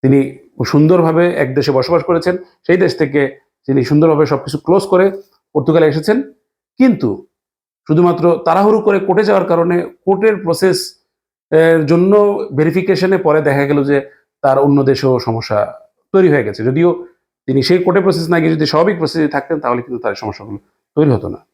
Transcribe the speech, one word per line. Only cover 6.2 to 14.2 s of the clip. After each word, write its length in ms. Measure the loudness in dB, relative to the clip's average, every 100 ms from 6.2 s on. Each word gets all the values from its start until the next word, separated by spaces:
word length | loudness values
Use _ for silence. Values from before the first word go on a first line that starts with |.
| -2 _ _ _ _ _
কিন্তু 480 | 2 2 -2 -6 -12 _ _ _ _ _ -2
শুধুমাত্র 520 | 2 2 2 0 0 0
তাড়াহুড়ো 360 | 2 2 2
করে 180 | 0 -2
কোর্টে 240 | 0 0
যাওয়ার 240 | 2 0 0
কারণে 420 | 0 0 -2 -4 -8 -4
কোর্টের 320 | 0 0 -2
প্রসেস 580 | -4 0 0 0 -6 _ _ _ _ _ _
এর 340 | 2 4 2 2
জন্য 540 | 2 4 4 2 0 -6 -2
ভেরিফিকেশনে 640 | 0 0 0 0 0 0
পরে 240 | 2 2
দেখা 240 | 2 0 0
গেল 180 | 0
যে 180 | 0 0 -2 _